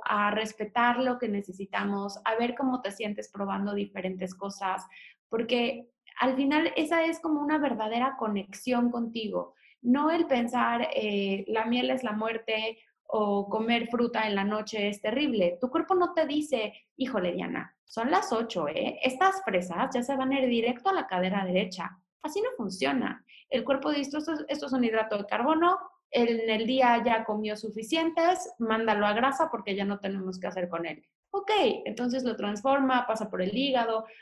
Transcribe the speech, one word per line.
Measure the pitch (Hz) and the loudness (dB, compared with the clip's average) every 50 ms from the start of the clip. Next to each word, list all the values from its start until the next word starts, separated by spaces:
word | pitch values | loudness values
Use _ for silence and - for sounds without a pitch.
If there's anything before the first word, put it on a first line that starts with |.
| - | -2
a | - 214 208 208 208 | -2 0 2 2 2
respetar | 208 214 220 214 - - 208 214 - 240 240 233 - 247 | 2 0 -2 -4 -4 -8 -8 -4 0 4 4 4 4 4
lo | 262 254 247 247 | 2 0 0 0
que | 247 214 | -2 -2
necesitamos, | 202 202 202 - 185 - 196 - - 202 196 202 202 202 196 202 - - - | -2 -2 -4 -6 -10 -12 -10 -6 -4 -2 -2 0 -2 -2 -4 -6 -8 -6 -2
a | 233 226 | -2 0
ver | 226 240 240 240 | 2 0 0 0
cómo | - 277 262 254 247 | 0 0 0 0 0
te | - 202 202 | -4 -6 -6
sientes | - 226 208 208 214 214 - | -6 -6 -6 -6 -6 -10 -12
probando | - 202 202 196 190 196 196 202 208 | -8 -6 -4 -2 -2 -2 -2 -2 -2
diferentes | 202 202 202 196 190 185 185 190 185 190 185 185 | -2 -4 -4 -6 -6 -6 -4 -4 -4 -6 -8 -8
cosas, | - 202 202 196 - 196 190 190 190 - - - - - - - _ _ - | -8 -10 -10 -8 -4 -4 -4 -4 -4 -6 -10 -20 -20 -20 -20 -20 _ _ -6
porque | - 226 233 - 247 240 240 233 - - - _ _ _ _ - - - | -4 -2 0 0 2 0 2 0 -2 -6 -10 _ _ _ _ -18 -4 0
al | 240 262 262 | 2 2 2
final | 262 277 277 294 311 330 - - | 2 2 4 4 4 2 2 2
esa | - 311 311 339 330 320 | 0 0 2 2 2 2
es | 330 330 - | 2 0 -2
como | - 330 302 294 294 | -2 -2 0 0 0
una | 285 311 302 | 0 0 2
verdadera | 294 269 240 214 214 214 226 240 247 269 - - | 2 0 0 -2 -4 -2 0 0 0 0 -2 -2
conexión | 233 214 208 196 190 - - - - 247 247 240 240 240 | -2 -2 -2 -2 -4 -6 -12 -10 -2 0 2 2 2 2
contigo. | 240 240 233 226 226 226 220 202 185 175 175 - - _ _ _ _ _ - | 2 0 -4 -4 -4 -6 -6 -2 -2 -4 -4 -4 -12 _ _ _ _ _ 2
No | 240 247 285 294 311 | 4 4 6 6 4
el | 330 330 330 | 4 4 4
pensar, | - 269 240 233 233 - 247 233 233 233 233 240 - - | 4 2 2 2 0 0 0 2 2 2 0 0 0 0
eh, | 220 214 214 208 202 196 196 196 196 196 | -2 0 0 0 0 0 0 -2 -2 -2
la | - 214 220 220 | -2 -2 -2 0
miel | 233 240 247 254 254 | 2 0 2 2 0
es | 262 247 247 | 0 -2 -2
la | 220 214 | -4 -4
muerte | 214 220 226 226 226 - - 220 220 220 226 226 - _ _ _ _ _ | -2 -2 -2 -4 -4 -4 -4 -4 -2 -2 -4 -6 -8 _ _ _ _ _
o | - - 214 208 202 202 202 202 202 | -4 0 0 2 2 2 0 0 -2
comer | 202 220 220 226 240 233 233 - | -2 -2 0 2 2 2 0 0
fruta | - 240 240 233 233 214 220 | 0 0 0 2 2 0 0
en | 214 202 | 0 0
la | 196 196 | 0 0
noche | 202 214 214 214 214 220 214 202 208 | 0 -2 -2 -4 -4 -4 -2 -2 -2
es | 208 208 - | -2 -2 -2
terrible. | 214 220 277 302 277 233 208 180 175 175 - | -2 0 0 0 0 2 2 2 2 2 0
Tu | 254 254 | -4 -2
cuerpo | - 330 339 - 381 | 0 0 0 2 2
no | 359 349 339 359 | 2 2 2 2
te | 330 311 | 0 0
dice, | 262 294 302 302 - 262 226 214 208 - - _ _ _ | 2 0 -2 -2 0 -2 -2 -2 -4 -6 -12 _ _ _
"Híjole, | - 262 240 - 202 180 175 175 | -6 -6 -2 -2 0 0 0 -2
Diana, | - - 170 165 - - - _ _ _ | -2 -4 -4 -6 -6 -8 -10 _ _ _
son | _ - 226 233 269 | _ -6 -2 0 2
las | 330 392 392 - 240 | 4 2 2 2 0
ocho, | 220 233 226 - 180 156 | -2 -2 -2 -2 -2 -2
¿eh? | 147 156 - 208 262 311 - - | -2 0 0 -2 -2 -2 0 0
Estas | 262 254 - 370 381 381 381 - | 0 2 4 4 4 4 4 -2
fresas | - 185 180 180 185 170 185 247 269 - | 0 0 0 0 0 -2 -2 -2 0 0
ya | 247 240 | -2 -2
se | - 277 | 0 -2
van | 262 262 262 269 | 0 0 0 2
a | 277 | 2
ir | 262 247 | 2 2
directo | 240 233 226 247 247 - - 381 | 2 2 2 0 0 0 0 0
a | 381 | 0
la | 370 185 | 0 0
cadera | - 185 180 180 185 196 202 190 | 0 0 0 0 2 0 0 0
derecha". | 185 180 185 208 185 - 185 170 - - - _ _ _ _ - | 2 2 2 2 0 -4 -8 -8 -8 -10 -14 _ _ _ _ -10
Así | - - 403 | -6 -4 -2
no | 440 508 494 | -2 -2 -4
funciona. | - 220 185 180 - 262 277 277 254 - - - - _ _ - - - - | -4 -6 -6 -4 -2 0 0 0 2 0 -2 -4 -6 _ _ -20 -20 -12 -4
El | - 226 226 | -4 -4 0
cuerpo | - 277 269 - 302 | 0 -2 0 0 -2
dice, | 294 285 269 - 294 | -2 -2 -2 -4 -4
"Esto | 311 302 330 320 | -6 -4 -4 -4
es, | 294 - - | -6 -4 -6
esto | 294 294 285 | -6 -6 -4
es | 269 262 | -4 0
un | 254 240 | 0 0
hidrato | 226 220 220 220 220 214 202 | 2 2 0 0 0 -2 -4
de | 202 | -4
carbono, | - 214 214 240 294 320 320 339 349 381 370 - - _ _ _ _ - | -2 -2 0 2 2 2 4 4 4 2 2 -2 -10 _ _ _ _ 2
en | 240 240 233 233 226 226 226 | 2 4 4 2 0 0 0
el | 220 214 226 | 0 0 2
día | 220 262 262 254 240 240 233 220 | 0 2 4 6 6 6 4 4
ya | 240 233 226 226 | 2 2 0 0
comió | 220 208 214 214 214 214 208 | -2 -4 -2 -2 -4 -6 -6
suficientes, | - 220 - 220 220 - 320 320 330 330 320 339 330 339 370 359 - - - - | -8 -8 -8 -8 -6 -2 0 0 0 2 2 2 4 4 2 2 -2 -10 -6 -4
mándalo | 233 220 220 220 226 220 208 208 208 | 0 0 2 2 4 2 2 4 4
a | 208 208 | 2 2
grasa | 226 247 277 269 - 320 311 | 4 2 2 4 2 0 0
porque | - 214 - 202 196 | 0 -6 -4 -4 -2
ya | 202 196 | -2 0
no | 202 202 202 | -2 -2 -4
tenemos | - 196 196 196 190 185 185 185 | -4 -6 -4 -4 -4 -6 -8 -6
qué | 185 | -6
hacer | 185 180 185 175 175 | -6 -4 -4 -4 -4
con | 170 165 170 | -4 -4 -4
él". | 160 151 - _ _ _ _ _ _ | -6 -8 -10 _ _ _ _ _ _
Ok, | - 392 392 403 427 403 320 220 - - - | -6 -6 -2 0 2 4 4 2 2 0 -4
entonces | 214 208 220 247 247 240 262 254 | -8 -6 -4 -4 -2 -2 -2 -2
lo | 247 214 | -2 -2
transforma, | - 202 202 208 208 208 269 277 277 269 262 254 247 254 | -2 -4 -4 -4 -2 2 2 4 4 4 4 4 2 2
pasa | - 220 214 214 - | 0 -2 -2 -4 -6
por | - 185 180 | -2 -2 -2
el | 190 214 | 0 0
hígado, | 247 277 277 254 240 233 226 220 226 220 - - - | 0 0 2 2 2 2 2 0 -2 -4 -6 -16 -20